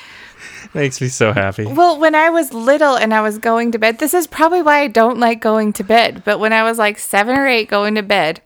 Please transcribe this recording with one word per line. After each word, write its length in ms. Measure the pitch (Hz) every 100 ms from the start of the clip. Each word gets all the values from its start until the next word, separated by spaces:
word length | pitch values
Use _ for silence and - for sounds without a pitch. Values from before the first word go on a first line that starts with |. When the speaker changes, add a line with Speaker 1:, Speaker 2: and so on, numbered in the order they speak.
| - - - - - - -
Speaker 1:
makes 280 | 156 139 -
me 60 | 127
so 240 | - 113
happy. 320 | 101 98 98 107
Speaker 2:
Well, 340 | 277 349 294
when 160 | 320 311
I 140 | 330
was 240 | 339 320
little 420 | 320 226 294 294 247
and 180 | 220
I 80 | 220
was 160 | 214 208
going 340 | 233 226 233
to 60 | 226
bed, 200 | 220 226
this 140 | 302
is 140 | 359 311
probably 340 | - 320 359
why 180 | 302 294
I 80 | 285
don't 320 | 214 226 233
like 220 | 240 226
going 320 | 226 220 214
to 100 | -
bed, 400 | 190 226 220 - 208
but 140 | 196
when 140 | 214
I 100 | 220
was, 140 | 226 233
like, 200 | 208 208
seven 380 | - 196 214 269
or 100 | 269
eight 220 | 233 214
going 260 | 202 208 214
to 80 |
bed 380 | 202 202 156 165